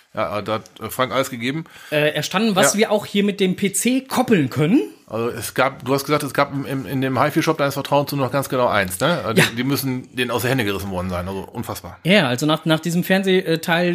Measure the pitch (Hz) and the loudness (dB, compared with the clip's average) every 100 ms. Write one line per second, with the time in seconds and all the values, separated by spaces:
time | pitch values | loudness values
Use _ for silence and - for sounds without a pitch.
0 | _ 110 85 104 101 110 - - 107 - | _ -6 -4 -4 -4 -4 -6 -14 -8 -4
1 | 127 120 135 123 120 156 160 - - 151 | -2 -2 -2 -4 -4 -4 -8 -16 -4 0
2 | 151 151 - 185 226 185 - 202 220 214 | 0 0 -2 0 0 4 4 4 2 0
3 | - 202 202 196 190 180 196 - 233 262 | 0 0 0 2 0 0 -2 0 0 0
4 | 262 - 240 196 131 131 151 277 427 - | -2 -2 2 4 2 2 4 4 2 -8
5 | - 110 117 117 110 - 131 135 123 135 | -10 -6 -4 -6 -6 0 0 0 -2 -2
6 | 143 147 143 147 139 139 120 135 98 131 | 0 -2 0 0 0 0 -4 -4 -4 -2
7 | 135 131 147 160 156 156 143 139 - 143 | 0 2 2 2 0 2 0 -2 0 0
8 | 143 143 123 139 131 131 120 101 92 - | 0 -2 -2 -2 -2 2 2 2 0 0
9 | 135 165 101 113 120 117 131 131 135 127 | 0 0 0 2 2 0 -2 0 -2 -4
10 | - 123 120 117 123 131 101 98 98 90 | -6 -4 -2 0 0 0 0 -2 -4 -4
11 | 92 87 90 98 - - 110 104 87 - | -4 -4 -4 -8 -8 -10 -8 -10 -12 -4
12 | 160 202 131 123 151 156 165 156 170 175 | 2 4 4 0 0 0 2 0 0 -2
13 | 165 190 190 185 175 160 - 170 180 | 2 2 4 2 2 -2 0 0 0